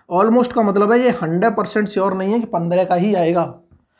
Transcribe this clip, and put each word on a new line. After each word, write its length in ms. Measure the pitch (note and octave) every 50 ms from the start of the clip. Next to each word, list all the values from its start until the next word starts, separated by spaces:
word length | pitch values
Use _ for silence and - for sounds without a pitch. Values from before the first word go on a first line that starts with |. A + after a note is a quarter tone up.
| _ - F3
almost 400 | F3+ G3+ A3+ A3+ B3 A#3+ B3 -
का 80 | A#3+
मतलब 300 | A3 G3+ F#3 G#3+ G#3+ G#3
है 80 | A#3 B3
ये 100 | B3+ A#3+
हंड्रेड 460 | - - E3+ D#3+ E3 F3 G#3+ A#3 G#3
परसेंट 320 | G#3+ G3+ - - G#3+ G#3 G3
श्योर 260 | - G3 F#3+ G3 F#3+
नहीं 200 | F#3+ F#3+ G3 A3
है 60 | A#3+
कि 60 | A3+
पन्द्रह 380 | - - E3+ E3+ E3+ F3 F#3 F#3
का 120 | F3+ F3+
ही 200 | F3 F#3 G#3+ G#3
आएगा, 280 | F3+ E3+ E3 F3 F3 E3 - - - _ _ - _ _ _ _ _